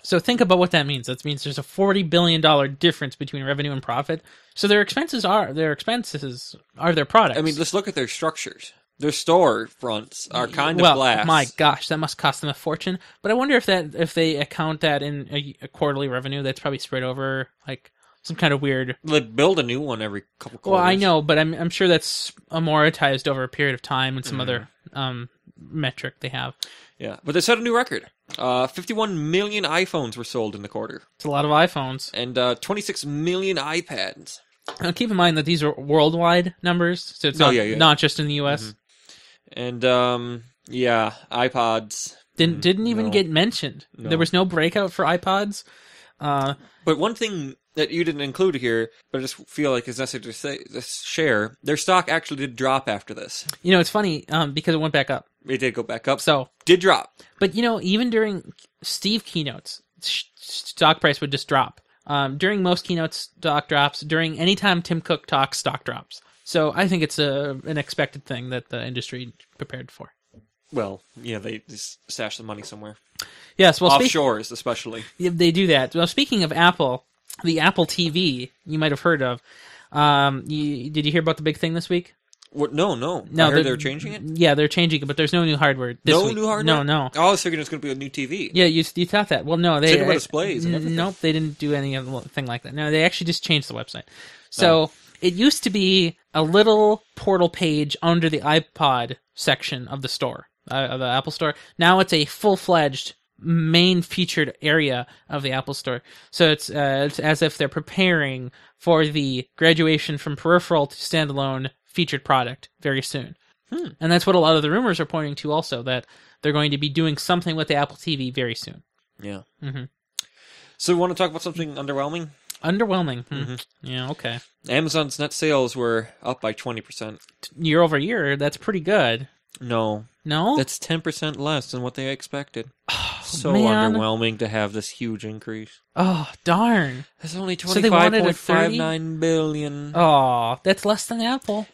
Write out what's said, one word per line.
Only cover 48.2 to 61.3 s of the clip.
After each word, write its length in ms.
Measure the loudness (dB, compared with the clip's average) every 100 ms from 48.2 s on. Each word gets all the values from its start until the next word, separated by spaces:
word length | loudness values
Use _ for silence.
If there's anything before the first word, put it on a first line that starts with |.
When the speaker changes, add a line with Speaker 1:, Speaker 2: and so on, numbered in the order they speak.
Speaker 2:
include 340 | -4 0 0 0
here, 360 | 0 0 -2 _ _
but 80 | -6
I 20 |
just 140 | -6 -10 -10
feel 240 | -4 0
like 160 | 0 -4
it's 120 | -8
necessary 240 | -8 -8
to 100 | -12
say, 240 | -12 -10 -10 -12
to 80 | -14
share, 760 | -12 -12 -8 0 2 2 0 -4
their 140 | -4 -2
stock 320 | 2 2 2
actually 280 | -2 -4 -8
did 180 | -8 -2
drop 320 | 0 0 -2
after 240 | -6 -8
this. 320 | -14 -12 -12 -12 -6
Speaker 1:
You 100 | 2
know, 80 | 4
it's 100 | 4
funny, 380 | 0 -2 -4 -2
um, 240 | -2 -2
because 200 | -2 0 0
it 40 |
went 140 | 0
back 160 | 0 0
up. 180 | -4 -8 _ -6
Speaker 2:
It 120 | -2
did 140 | -2
go 100 | -4
back 240 | -6 -4 -2
up. 140 | 0
Speaker 1:
So 280 | 2 0 -2 _ 4
Speaker 2:
Did 140 | 6
drop. 340 | 6 2 0 _ -18 -4
Speaker 1:
But, 160 | -2 0
you 60 |
know, 200 | 0 0
even 280 | 0 0 0
during 440 | 0 0 -4 -10 -20 _ _
Steve 420 | -10 -6 -2 -2 -4
keynotes, 560 | -6 -6 -8 -14 -20 _ _
sh-, 240 | -8 -6 -8 _
stock 640 | -14 -12 -10 2 2 4
price 180 | 2 0
would 100 | -4